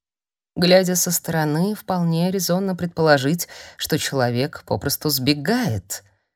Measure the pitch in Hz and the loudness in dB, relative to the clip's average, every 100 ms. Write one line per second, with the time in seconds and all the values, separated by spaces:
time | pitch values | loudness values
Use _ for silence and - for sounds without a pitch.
0 | _ _ _ _ _ - 175 185 185 180 | _ _ _ _ _ 0 4 6 4 0
1 | - 175 - 165 156 151 190 214 - 185 | -2 -4 -2 -2 0 0 0 -2 -4 -2
2 | 170 165 180 196 175 180 196 175 175 - | 0 2 0 0 0 -2 -2 -4 -6 2
3 | 160 143 135 170 - - - - - 156 | 4 4 4 -2 -4 -14 -18 -10 -4 -2
4 | - 139 120 120 147 - - 110 147 - | -2 0 0 0 -2 -6 -6 -4 -2 -2
5 | 156 135 127 147 139 240 208 107 - - | -2 0 0 0 0 0 0 -4 -6 -14
6 | - _ _ | -16 _ _